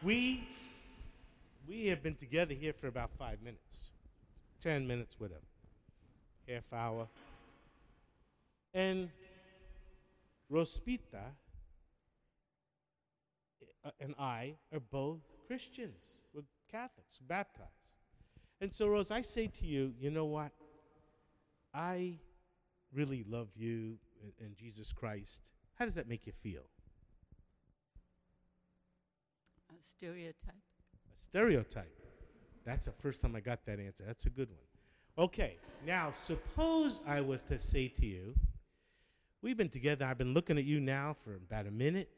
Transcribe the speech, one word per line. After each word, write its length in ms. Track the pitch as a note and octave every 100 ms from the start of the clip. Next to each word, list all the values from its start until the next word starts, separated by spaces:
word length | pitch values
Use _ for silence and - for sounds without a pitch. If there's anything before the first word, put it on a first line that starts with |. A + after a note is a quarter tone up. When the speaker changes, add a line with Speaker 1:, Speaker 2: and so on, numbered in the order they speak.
Speaker 1:
We, 440 | E3 A#3 B3 B3+ A3 - - - - - - - - - - - C#3+
we 200 | G#3+ G#3+
have 160 | F3
been 120 | C#3+ D3+
together 380 | C3 D3 F3
here 200 | C#3 D3+
for 140 | D3 C#3
about 240 | B2 A#2+ -
five 240 | B2+ G#2+
minutes, 500 | A#2 A2+ _ - - - - - - - - -
ten 280 | E3+ D3 C3
minutes, 320 | B2 A#2 -
whatever, 260 | G#2 D#2+ - _ - - _ - - - - _ -
half 240 | B2 A2+
hour. 340 | A#2+ A#2 A2+ A2+ - - - - - - - - - _ _ _ _ _ _ _
And 360 | F#3 F#3+ F#3+ F3+ - - - - - - - - - _ _ _ _ _
Rospita, 840 | D3+ E3 - - B3 - G#2 G#2+ D3 _ - - - _ _ _ _ _ _ _ _ _ _ _ _ _ _ _ _ _ _ C3+ _ C#3+
uh, 60 | -
and 160 | C#3 C#3
I 380 | C#3 A#2 B2+ D3+ _
are 60 | D#3
both 400 | A#2 C#3 C#3 D#3+ - - -
Christians. 720 | B3+ - - A3+ G2 - - _
We're 80 | D3 D3 _ _
Catholics, 480 | G#3+ B3 _ - - C3
baptized. 720 | F3 G3+ - F2 - - - _ _ - - - _
And 140 | G3
so, 140 | - G#3
Rose, 240 | G#3 G3+
I 100 | G#3+
say 260 | A#3+ - A3
to 180 | - E3
you, 280 | C#3+ C3+ A#2+
you 120 | C#3
know 140 | D#3 D#3
what? 260 | D3+ D3 - - - - - _ _ _ _ _ _ _
I 460 | C#3+ E3+ F3+ F3+ E3+ - - _ _ _ _ _
really 300 | C3 C#3+ C3+ G#2
love 200 | A#2+ A2+ G2
you, 420 | A2+ A#2 A2 A2+ _ -
in, 240 | G#2 - A2
in 100 | G2+
Jesus 380 | A2+ G#2+ G#2+
Christ, 480 | - A2+ G#2+ G2+ - - _ _ _
how 100 | A#3+
does 100 | E3+
that 120 | A#2
make 180 | A#2 -
you 80 | -
feel? 200 | A2 E2+ A#1+ _ - - - - - - - _ _ _ _ - - _ _ _ _ _ _ _ _ _ _ _ _ _ _ _ _
Speaker 2:
A 180 | E3+ D#3
stereotype. 460 | - F3 F3 E3+ D#3+ -
Speaker 1:
A 680 | F#3 _ _ _ - - -
stereotype. 800 | - F3+ A3+ D3 G#2+ - F2+ - - - - - - - -
That's 200 | C3 -
the 60 |
first 300 | - C#3+ C3
time 140 | B2+ A2+
I 40 |
got 260 | G#2+ A#2+ -
that 140 | G#2
answer. 240 | G2 - G2+
That's 200 | A#2 -
a 40 |
good 200 | B2 B2+
one. 760 | F2+ - - _ _ _ - F3
Okay, 320 | - D#3+ F2+ - - C#3+
now 260 | F3+ D#3 -
suppose 880 | - D#3+ - - D#4+ D#4+ D4+ G#3+ -
I 140 | C#3+
was 200 | C3+ C3
to 160 | - C3+
say 280 | - C#3+ C3
to 160 | - A#2
you, 280 | F#2 F#2+ C#3+ D3 - _ _ _ _ _ _ _ _
we've 160 | A3 A#3+
been 120 | F3+
together, 360 | C3 C3 D3 C3+
I've 120 | C3
been 160 | B2+
looking 240 | C3+ F3+ D3+
at 60 |
you 160 | C#3 D3
now 360 | C3+ C3+ C#3+ D3+
for 120 | - G2
about 320 | F#2 A2 G2+
a 40 |
minute. 380 | G#2+ C3+ F3+ F3